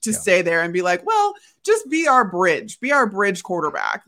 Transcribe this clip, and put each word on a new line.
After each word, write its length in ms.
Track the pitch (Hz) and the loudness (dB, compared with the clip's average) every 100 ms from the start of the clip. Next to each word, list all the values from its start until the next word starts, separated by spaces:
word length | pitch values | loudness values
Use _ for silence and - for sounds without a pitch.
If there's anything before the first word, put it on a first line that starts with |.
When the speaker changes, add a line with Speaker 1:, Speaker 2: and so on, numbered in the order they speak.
Speaker 1:
to 80 | 220 | -6
Speaker 2:
Yeah. 80 | 214 | -4
Speaker 1:
stay 240 | 202 180 | 2 2
there 200 | 170 165 | 2 0
and 100 | 170 | 0
be 100 | 175 | -2
like, 240 | 180 180 180 | 0 -2 0
"Well, 280 | 440 415 415 _ _ | 0 0 -4 _ _
just 240 | - 440 269 | 0 0 0
be 200 | 320 311 | -2 4
our 160 | 254 | 4
bridge, 560 | 202 175 185 151 214 - | 4 2 2 0 -4 -8
be 100 | 254 | -2
our 160 | 285 226 | 0 0
bridge 380 | 190 202 180 | 0 -2 -2
quarterback." 580 | - 175 156 - 52 - | -4 -4 -4 -4 -4 -6